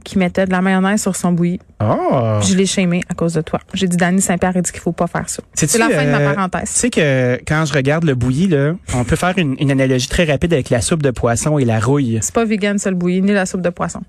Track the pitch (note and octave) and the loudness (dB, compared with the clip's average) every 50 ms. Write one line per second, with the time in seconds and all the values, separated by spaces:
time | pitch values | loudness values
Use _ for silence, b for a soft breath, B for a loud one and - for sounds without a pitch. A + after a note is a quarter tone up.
0 | - - - G3 F#3 F3 F3+ F#3 F#3+ F#3 F#3 F3+ F#3 F#3+ F#3+ F#3 F#3+ F#3+ G#3 G#3+ | -10 -4 -2 0 0 0 0 0 0 0 0 0 2 2 2 2 2 2 0 0
1 | - G3+ F3+ - - F3 F3 E3 F3 F3 F3+ - - _ - - G#2 G#2+ D#3+ C#4 | 0 -2 -4 -2 0 0 0 2 0 0 -2 -4 -8 _ -8 -4 0 0 0 0
2 | F#4 F4 G#3+ C3+ A#2 A2+ G#2+ G#2 G#2 F#3 G3 F#3 G3 F#3 - G3+ F#3 F3 E3+ F3+ | 0 0 0 2 2 0 0 0 2 2 2 2 2 0 0 0 0 0 0 -2
3 | - - F3 - E3+ E3+ E3 D#3+ D#3+ - - - - _ - F#3 F#3+ F3+ F3 E3+ | -2 -4 -4 -2 -2 -2 0 -2 -4 -4 -6 -8 -8 _ -6 -4 -2 0 2 2
4 | F#3 F3 F3+ G3 F#3+ - F3+ E3+ - F#3 F3+ F3+ E3+ - - - - F3 E3+ - | 2 2 2 2 2 0 0 0 0 0 0 0 -2 -2 -4 -6 -6 -4 -2 -2
5 | F3+ E3+ - D#3+ E3 - - - - _ - - E3 D3 - A3+ A3+ C#4 G#3 D3+ | -2 -2 -2 -6 -6 -6 -8 -12 -12 _ -4 -2 -2 0 2 2 2 2 2 2
6 | C#3+ D3 C#3+ C#3+ C#3+ C#3+ C#3+ G3 F#3+ F3+ - E3 - - - - - B3 - A3 | 2 2 2 2 2 0 0 0 -2 -2 -4 -6 -6 -4 -4 -2 -2 0 2 2
7 | E3 C#3+ C3+ C3 B2+ B2 B2 B2 - - D#3 D#3 D#3+ D3 - D3 C3 C#3+ D3 E3+ | 2 2 2 2 2 0 0 -2 -2 -2 0 0 0 0 0 0 0 0 0 2
8 | E3 D#3 C3 B2 B2 B2+ C3 C#3+ F#3 G3+ D#3+ C#3 C#3 D3 E3+ G3+ - - - B2 | 2 0 0 0 0 0 0 0 2 2 2 2 2 0 -2 -4 -6 -6 -2 -2
9 | B2 A2+ D#3+ D3+ - F3+ F#3 F#3+ E3+ C#3 C3 - D3+ C3+ C#3+ C3+ C3+ C3 C3 B2+ | 0 0 0 0 0 0 0 0 0 0 0 0 0 0 2 2 2 2 2 0
10 | B2 - - - F3 D#3 C#3+ C3+ - F3 E3+ C3+ A#2 - C3 A#2 - - F3 D#3+ | 0 -2 0 0 2 2 2 0 0 0 0 0 0 0 0 0 0 0 -2 0
11 | C#3+ C3+ A#2+ - - A#2+ A#2+ A#2 - D3+ D3+ D3 C3 A#2 A2+ A2 G#2 C3 C#3 C#3+ | 0 0 0 0 0 0 0 0 0 0 0 2 2 2 2 0 2 2 2 2
12 | C#3 A#2 A2+ A2 G2+ - - A#3+ A#3 G#3+ A2+ G3 G3 G3+ G3+ G3+ - G3+ F#3+ F3 | 2 0 -2 -2 -2 -2 -2 0 0 0 0 0 0 -2 -2 -2 -2 -2 -2 -2
13 | F3+ F3+ F3+ F#3+ F#3+ G3 G#3 G3+ F#3 F#3 - F#3+ F3 F3 F3 - F#3 F3 - - | 0 0 0 0 2 2 2 0 0 -2 -4 -4 -4 -4 -2 -2 -6 -6 -6 -8
14 | - | -6